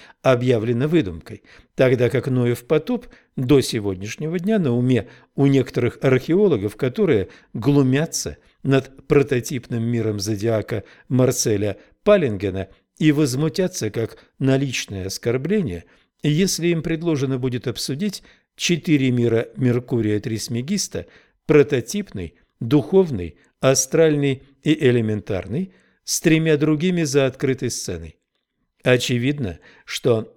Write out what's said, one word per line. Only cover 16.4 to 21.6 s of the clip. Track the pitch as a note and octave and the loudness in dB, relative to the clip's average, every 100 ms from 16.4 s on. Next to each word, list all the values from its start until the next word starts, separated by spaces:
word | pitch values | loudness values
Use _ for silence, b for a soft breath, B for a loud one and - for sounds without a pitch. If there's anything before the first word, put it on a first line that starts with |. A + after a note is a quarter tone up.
| F#3 - E3+ | 0 0 -2
им | E3 | -2
предложено | D#3+ D#3+ E3+ D3 C3 C3 | -4 -4 -2 -2 -2 -2
будет | B2+ A#2+ - | -4 -4 -6
обсудить | A2 - C#3+ G3+ - b b b - | -6 -8 -4 -6 -6 b b b -6
четыре | - E3+ - D3 C3 | -2 -2 2 2 2
мира | B2 A#2 A2+ B2 - | 2 2 0 -2 -2
Меркурия | B2+ A#2+ B2 A#2+ G#2+ G#2 | 0 0 -2 -2 0 -2
Трисмегиста, | G#2+ A2 - A#2 C3+ G3+ - - - b b b - | -4 -8 -6 -6 -4 -6 -6 -10 -12 b b b 4
прототипный, | D3+ | 4